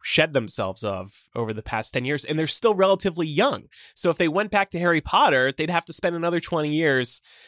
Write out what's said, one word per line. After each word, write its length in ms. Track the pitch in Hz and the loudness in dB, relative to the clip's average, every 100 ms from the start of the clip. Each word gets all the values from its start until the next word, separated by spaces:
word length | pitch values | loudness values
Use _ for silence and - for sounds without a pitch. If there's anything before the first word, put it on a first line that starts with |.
shed 280 | - - 160 | -2 0 2
themselves 520 | 139 107 - 95 95 | 0 -2 -4 -4 -4
of 280 | 107 95 95 - - | -6 -6 -8 -16 -14
over 180 | 120 110 | -6 -6
the 80 | 107 | -6
past 320 | - 113 110 | -4 -4 -2
ten 120 | 131 | -4
years. 200 | 127 147 | -2 -4
And 140 | - 156 | -2 -2
they're 80 | 156 | -2
still 300 | - 226 196 | 0 0 4
relatively 500 | 190 190 196 170 156 | 4 4 0 -2 -4
young. 380 | 147 262 110 - - - - | 0 0 0 -8 -20 -20 -4
So 140 | 175 | -2
if 60 | 160 | 2
they 120 | 170 | 2
went 240 | 170 214 | 2 0
back 180 | 208 196 | 0 0
to 80 | 180 | 0
Harry 220 | 175 165 | 2 2
Potter, 500 | - 196 269 135 131 | 2 4 6 6 2
they'd 200 | 135 160 | 0 -2
have 140 | 175 - | -2 -2
to 60 | |
spend 220 | - 180 | -4 -2
another 240 | 170 170 170 | 0 0 0
twenty 340 | - 165 151 | -2 -2 0
years 480 | 151 160 131 123 - _ - | 0 2 2 0 -6 _ -20